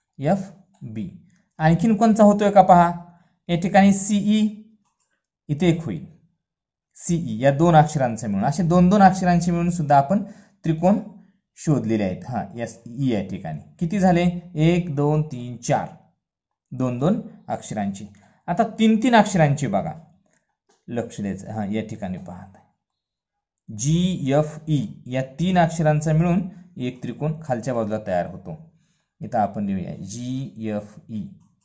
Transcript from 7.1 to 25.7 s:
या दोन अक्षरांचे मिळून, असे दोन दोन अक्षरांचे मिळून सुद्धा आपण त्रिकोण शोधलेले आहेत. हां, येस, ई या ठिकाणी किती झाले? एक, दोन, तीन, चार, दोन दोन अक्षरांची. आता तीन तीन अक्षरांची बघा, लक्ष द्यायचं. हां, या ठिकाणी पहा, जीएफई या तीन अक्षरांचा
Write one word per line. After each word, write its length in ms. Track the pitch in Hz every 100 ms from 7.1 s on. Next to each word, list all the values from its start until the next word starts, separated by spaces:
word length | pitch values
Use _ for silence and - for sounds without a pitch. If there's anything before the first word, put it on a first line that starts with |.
| 170 123 110
या 100 | 135
दोन 240 | 139 170 160
अक्षरांचे 520 | 147 147 123 110 113
मिळून, 180 | 98 120
असे 180 | 147
दोन 260 | 165 180 180
दोन 120 | 208
अक्षरांचे 500 | 190 190 180 170 175
मिळून 180 | 170 175
सुद्धा 280 | 170 143 139
आपण 260 | - 202 - - _ _
त्रिकोण 360 | 160 160 180 214 - - _ _ _ -
शोधलेले 480 | 160 131 110 110
आहेत. 180 | 95 90 -
हां, 280 | 117 - 113
येस, 240 | 117 - 117
ई 260 | 120 131
या 100 | 107
ठिकाणी 360 | 95 90 78 76 - -
किती 200 | 170 208
झाले? 260 | 185 170 175 175 - 151
एक, 400 | 160 180 175 143
दोन, 260 | 147 151
तीन, 360 | 151 123 123 117
चार, 300 | - 123 82 - _ _ _ _ _ _ -
दोन 280 | 127 127 120
दोन 220 | 151 226 - - -
अक्षरांची. 600 | 113 - 110 101 98 107 - _ _ -
आता 160 | 170 - -
तीन 240 | 220 220
तीन 120 | 247 226
अक्षरांची 520 | - 180 147 143 123
बघा, 260 | 98 80 - - _ _ _ _ _ _ _ -
लक्ष 340 | 117 - -
द्यायचं. 300 | 101 92 98
हां, 180 | 107 98
या 120 | 110 107
ठिकाणी 280 | 110 92 87
पहा, 280 | - 90 98 - _ _ _ _ _ _ _ _ _ _ - 107
जीएफई 1300 | 131 170 185 170 131 143 151 - - 147 104 - 123
या 160 | 127
तीन 360 | 131 - 180 180
अक्षरांचा 560 | 165